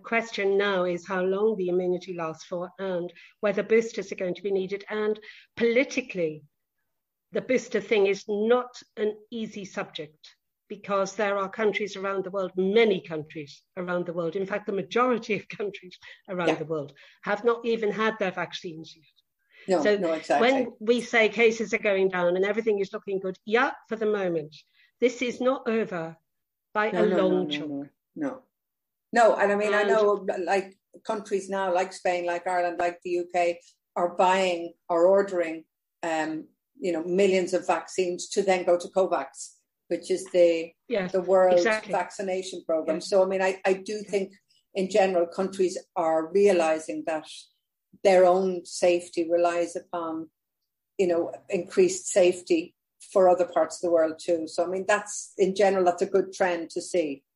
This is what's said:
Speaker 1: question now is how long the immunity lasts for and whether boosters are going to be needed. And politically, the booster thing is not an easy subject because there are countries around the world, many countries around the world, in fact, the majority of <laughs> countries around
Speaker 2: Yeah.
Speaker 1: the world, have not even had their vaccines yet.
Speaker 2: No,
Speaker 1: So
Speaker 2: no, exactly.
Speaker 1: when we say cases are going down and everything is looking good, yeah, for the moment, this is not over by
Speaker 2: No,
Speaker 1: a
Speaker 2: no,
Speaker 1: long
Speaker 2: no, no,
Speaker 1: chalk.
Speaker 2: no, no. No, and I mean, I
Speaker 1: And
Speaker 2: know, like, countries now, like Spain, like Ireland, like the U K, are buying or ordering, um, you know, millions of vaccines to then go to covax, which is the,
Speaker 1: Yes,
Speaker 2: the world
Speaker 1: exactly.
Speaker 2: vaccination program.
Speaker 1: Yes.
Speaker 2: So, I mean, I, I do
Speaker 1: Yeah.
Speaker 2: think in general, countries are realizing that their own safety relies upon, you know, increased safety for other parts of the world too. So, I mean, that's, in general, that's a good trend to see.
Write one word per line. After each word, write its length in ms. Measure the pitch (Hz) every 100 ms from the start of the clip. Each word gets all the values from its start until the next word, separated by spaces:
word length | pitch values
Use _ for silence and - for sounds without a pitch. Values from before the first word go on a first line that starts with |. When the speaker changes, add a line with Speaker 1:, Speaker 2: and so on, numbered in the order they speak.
Speaker 1:
question 520 | - 226 226 - 196 196
now 280 | 202 196
is 200 | 180 175 175
how 140 | 185
long 340 | 185 190 220 202
the 120 | 180
immunity 460 | 180 180 180 185
lasts 300 | 175 165 160
for 260 | - 180 180 -
and 340 | 196 180 175 - - -
whether 240 | 208 202
boosters 480 | 202 220 226 - 190
are 20 |
going 200 | - 180 175
to 60 |
be 100 | 202
needed. 320 | 196 190 196 -
And 300 | 214 214 214 - - _ -
politically, 880 | 233 233 277 - - 185 160 151 - _ _ _ _ _ _ _ _
the 80 | 185
booster 400 | 185 254 240 214
thing 260 | 202 214 196
is 180 | 196 -
not 520 | 208 220 247 247 - - -
an 200 | 214 214 -
easy 320 | 233 214 208
subject 720 | 190 - 190 - 151 _ - _ _ _ -
because 480 | 202 196 196 190 -
there 200 | 208 202
are 100 | 190
countries 480 | 190 214 202 202 196
around 260 | 196 196
the 80 | 185
world, 220 | 196 185 185
many 440 | 190 214 226 185
countries 640 | - 160 151 160 143 - _ -
around 300 | 180 175 175
the 60 |
world, 240 | 170 165 196
in 100 | 190
fact, 200 | 208 202
the 60 |
majority 640 | 196 185 226 254 233 226
of 140 | 196 -
<laughs> 100 | -
countries 400 | 208 185 180 - - - -
around 200 | 185 170
Speaker 2:
Yeah. 60 | 156
Speaker 1:
the 80 | 151
world, 260 | 156 139 - - _
have 200 | - 208
not 220 | 233 233 233
even 240 | 226 214
had 260 | 196 220 214
their 100 | 190
vaccines 640 | 180 165 - 190 160 160
yet. 100 | - _ _ _ _ _ _ - 196
Speaker 2:
No, 60 |
Speaker 1:
So 140 | 208 202
Speaker 2:
no, 160 | 175
exactly. 400 | 160 - 147 240
Speaker 1:
when 200 | 262 233 -
we 220 | 214 247
say 280 | 226 240 214
cases 440 | 208 233 226 214
are 40 | 220
going 320 | 214 190 190
down 260 | 180 175 180
and 80 |
everything 340 | 196 208 226 202
is 140 | 196
looking 260 | 214 - 190
good, 180 | 190 185
yeah, 280 | - 220 277 - -
for 80 | 220
the 100 | 214
moment, 480 | 208 185 165 151 151 _ _ _ -
this 200 | 240 240
is 200 | 247 226
not 280 | 254 269 254
over 480 | 226 208 180 165 165 _ _ _ _ _
by 200 | 214 214
Speaker 2:
No, 100 | 190
Speaker 1:
a 40 | -
Speaker 2:
no, 80 | 185
Speaker 1:
long 140 | 185
Speaker 2:
no, 100 | 185
no, 60 | 165
Speaker 1:
chalk. 180 | 147 147
Speaker 2:
no, 200 | 139 139 _ _
no. 280 | - - - _ _ _ _ _ _ -
No, 240 | 233 220 -
and 140 | 202
I 40 |
mean, 180 | 202 208
I 80 | 208
Speaker 1:
And 80 | 208
Speaker 2:
know, 380 | 214 208 202 190 -
like, 320 | 170 196 190 - _ -
countries 460 | - 220 202 196 190
now, 240 | 196 190
like 220 | 175 185
Spain, 320 | - 190 180 175
like 200 | 175 185
Ireland, 300 | 180 175 170
like 200 | 175 175
the 60 | 180
U 160 | 175 175
K, 260 | 180 175 170 - _ _ -
are 180 | 175
buying 600 | 175 185 190 185 175 170 - -
or 160 | 170 175
ordering, 580 | 196 196 180 165 160 - _ _ -
um, 440 | 170 160 156 156 - _ _ -
you 140 | 190
know, 100 | 165
millions 500 | 170 175 202 190 180
of 120 | 180 175
vaccines 640 | 165 - - 180 180 -
to 140 | -
then 220 | 190 185
go 120 | 175 175
to 100 | -
covax, 680 | - 190 160 135 - - _ _ _ -
which 220 | 170 -
is 160 | 185 185
the, 420 | 180 170 165 165 _ -
Speaker 1:
Yes, 240 | 226 180
Speaker 2:
the 100 | 190
world 340 | 180 190 185 180
Speaker 1:
exactly. 360 | 180 214 208
Speaker 2:
vaccination 720 | 185 - - 196 185 190 175 -
program. 300 | 160 156 208
Speaker 1:
Yes. 120 | -
Speaker 2:
So, 140 | 202
I 40 | 190
mean, 140 | 190
I, 180 | 190 190
I 80 | 196
do 220 | 190 190 214
Speaker 1:
Yeah. 60 | 202
Speaker 2:
think 240 | 196 190 - _ _ _
in 160 | 202 190
general, 360 | 196 190 175 170
countries 520 | - 190 196 180 - - -
are 300 | 165 160 160
realizing 760 | 185 202 180 160 160 156 156 151
that 200 | 156 156 - - _ _ _ _ _
their 220 | 202 185 185
own 400 | 185 190 180 -
safety 600 | - 180 175 175 - 165
relies 440 | 175 175 175 170
upon, 540 | 180 - 175 165 160 160 _ _ _ _ _ _ -
you 80 | 185
know, 260 | 170 165 - -
increased 600 | 190 170 - 180 - -
safety 640 | 208 180 180 - 165 170 _ _ _ -
for 200 | 202 185
other 160 | 180 175
parts 300 | 170 160 -
of 60 | 175
the 60 |
world 240 | 170 160 156
too. 240 | - 170 160
So, 180 | -
I 20 | 175
mean, 180 | 185 190
that's, 460 | 208 - - - -
in 160 | 185
general, 320 | 190 196 196 180
that's 160 | 175
a 40 | 190
good 280 | 196 185
trend 340 | - 185 170 160
to 100 | -
see. 400 | 170 185 156 139 _